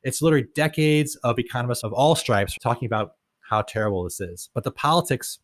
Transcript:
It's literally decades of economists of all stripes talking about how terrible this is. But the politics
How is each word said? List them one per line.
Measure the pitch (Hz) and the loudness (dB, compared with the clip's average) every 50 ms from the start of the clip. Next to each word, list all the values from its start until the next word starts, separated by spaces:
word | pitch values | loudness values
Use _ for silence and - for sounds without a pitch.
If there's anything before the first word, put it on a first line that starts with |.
It's | - 131 127 - | -4 -6 -4 2
literally | 151 165 156 143 127 - _ | 2 4 4 4 2 0 _
decades | 147 151 156 - - 156 151 151 151 147 147 - | -2 -2 0 0 2 2 4 4 2 2 0 -6
of | - - 120 113 131 | -4 -2 -2 0 0
economists | 120 - - 123 120 123 120 - - | -4 -4 -4 -4 -2 -2 -4 -4 -4
of | 107 | -4
all | 101 123 139 156 160 | 0 4 4 4 4
stripes | - - - 113 101 101 95 - - | 2 2 2 2 2 2 -2 -6 -4
talking | - 117 120 - 127 | -2 -2 -2 -2 -2
about | 107 110 107 104 101 _ _ _ _ _ _ | -4 -2 -2 -4 -6 _ _ _ _ _ _
how | _ - 110 107 | _ -2 0 0
terrible | 104 - - 110 107 107 98 92 90 | 0 -2 -4 -2 -2 0 0 -2 -4
this | 90 - - | -4 -6 -8
is. | 98 87 87 - - - _ | -10 -10 -10 -14 -16 -8 _
But | - - | -6 -6
the | 131 | -6
politics | - - - 147 160 175 165 - 135 123 - - - _ | -6 -2 0 2 2 2 2 0 -4 -4 -4 -12 -12 _